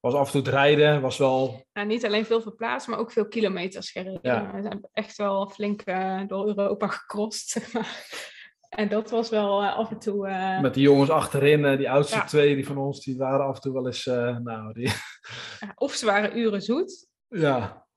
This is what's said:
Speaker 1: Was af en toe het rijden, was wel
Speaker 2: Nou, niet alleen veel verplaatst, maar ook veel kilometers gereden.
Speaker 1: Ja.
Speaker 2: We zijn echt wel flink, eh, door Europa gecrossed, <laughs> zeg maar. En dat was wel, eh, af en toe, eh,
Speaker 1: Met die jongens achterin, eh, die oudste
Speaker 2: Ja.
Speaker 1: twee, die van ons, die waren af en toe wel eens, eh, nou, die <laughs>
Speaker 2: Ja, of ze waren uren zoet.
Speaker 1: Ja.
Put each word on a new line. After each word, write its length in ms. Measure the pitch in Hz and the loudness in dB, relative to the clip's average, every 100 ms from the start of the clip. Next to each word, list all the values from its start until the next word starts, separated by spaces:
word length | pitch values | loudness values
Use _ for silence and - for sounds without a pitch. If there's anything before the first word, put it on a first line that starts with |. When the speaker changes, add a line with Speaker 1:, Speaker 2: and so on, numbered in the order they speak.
Speaker 1:
Was 140 | 135 | 2
af 120 | 143 135 | 2 2
en 60 | |
toe 80 | 143 | 0
het 100 | 127 | 2
rijden, 500 | 131 143 147 147 147 | 4 6 8 6 4
was 180 | 131 - | 0 2
wel 480 | 135 131 131 113 _ | 2 4 0 -4 _
Speaker 2:
Nou, 140 | - 208 | -6 -2
niet 180 | 226 | -2
alleen 200 | 220 214 220 | 0 0 2
veel 140 | 226 | 0
verplaatst, 480 | 220 208 226 247 254 | -2 -8 -6 -6 -6
maar 100 | 226 | -6
ook 140 | 226 | -2
veel 160 | - 208 | -2 -2
kilometers 640 | 226 208 185 185 185 185 | 0 0 0 -6 -8 -10
gereden. 280 | - 185 190 | -10 -10 -6
Speaker 1:
Ja. 280 | - - 202 | 0 0 0
Speaker 2:
We 80 | 196 | -6
zijn 260 | 202 202 - | -8 -8 -8
echt 240 | - 208 - | -8 -8 -4
wel 320 | 202 196 202 | -2 0 -4
flink, 320 | - 208 208 | -4 -4 -4
eh, 380 | - 185 185 190 196 | -4 -2 -2 -4 -4
door 200 | 196 214 | -4 -2
Europa 400 | 196 202 202 202 | 0 0 0 -4
gecrossed, 600 | - - 202 220 - - | -4 -8 -4 -4 -6 -6
<laughs> 60 | 233 | -8
zeg 100 | - | -6
maar. 580 | 233 220 - - - - - - _ _ | -6 -6 -10 -14 -14 -14 -18 -20 _ _
En 200 | - 208 | -4 -2
dat 220 | 208 220 | -2 0
was 200 | 233 233 | -2 0
wel, 320 | 214 202 196 | 0 2 2
eh, 140 | 202 - | 0 -2
af 140 | 220 | -4
en 80 | 214 | -4
toe, 280 | - 202 196 | -4 -4 -4
eh, 320 | 190 190 190 | -4 -2 0
Speaker 1:
Met 140 | 135 | 0
die 80 | 131 | 6
jongens 280 | 139 139 139 | 6 8 6
achterin, 540 | 156 - 143 143 151 | 4 2 2 4 6
eh, 120 | 143 135 | 4 2
die 140 | 131 | 2
oudste 260 | 139 147 220 | 2 2 0
Speaker 2:
Ja. 80 | |
Speaker 1:
twee, 300 | - 151 147 | 2 4 4
die 120 | 139 139 | 4 -2
van 120 | 139 | -4
ons, 260 | 139 139 | -4 -6
die 120 | - 127 | -8 -4
waren 300 | 131 135 139 | 0 2 0
af 80 | |
en 60 | 131 | -2
toe 120 | 139 | -4
wel 140 | 131 127 | -4 -4
eens, 200 | 120 - | -6 -4
eh, 300 | 123 120 120 | -2 -2 -4
nou, 340 | 120 113 110 | -8 -10 -10
die 160 | 113 123 - - - - | -4 -4 -4 -8 -18 -18
<laughs> 320 | - - - | -16 -14 -14
Speaker 2:
Ja, 120 | 202 | -14
of 180 | - 277 | -4 -4
ze 120 | - 226 | 0 2
waren 320 | 202 208 233 | 2 2 0
uren 240 | 226 202 | 0 0
zoet. 460 | 190 254 381 - _ _ _ | -2 -2 -2 -8 _ _ _
Speaker 1:
Ja. 580 | 214 151 131 104 - _ | 0 2 2 -2 -10 _